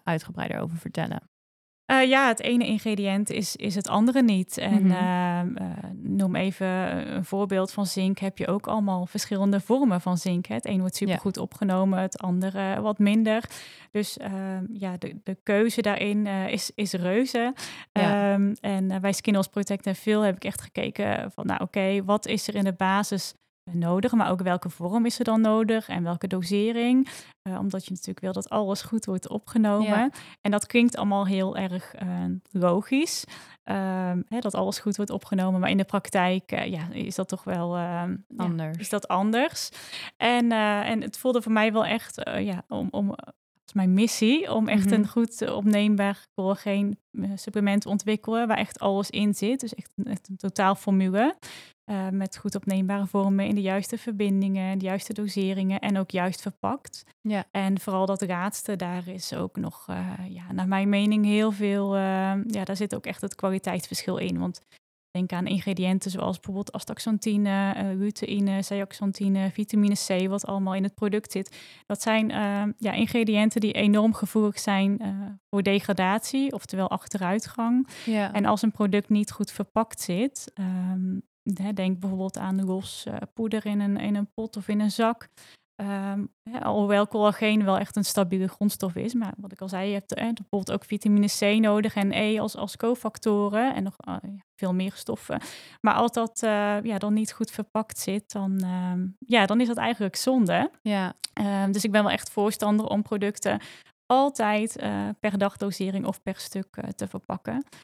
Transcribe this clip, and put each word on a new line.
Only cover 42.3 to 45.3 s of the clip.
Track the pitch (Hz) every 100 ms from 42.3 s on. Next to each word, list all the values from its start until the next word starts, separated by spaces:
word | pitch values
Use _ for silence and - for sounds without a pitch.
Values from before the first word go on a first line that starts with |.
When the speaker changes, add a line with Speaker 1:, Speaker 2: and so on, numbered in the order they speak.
| - 202
Speaker 2:
ja, | 180 -
om, | - 185
om, | - 202
eh, | - -
het | - _ _ _
is |
mijn | 208 185
missie | 185 226 - 220 294 381
om | 220 214
echt | 214 196
Speaker 1:
Mhm. |
Speaker 2:
een | 214 208
goed, | - 233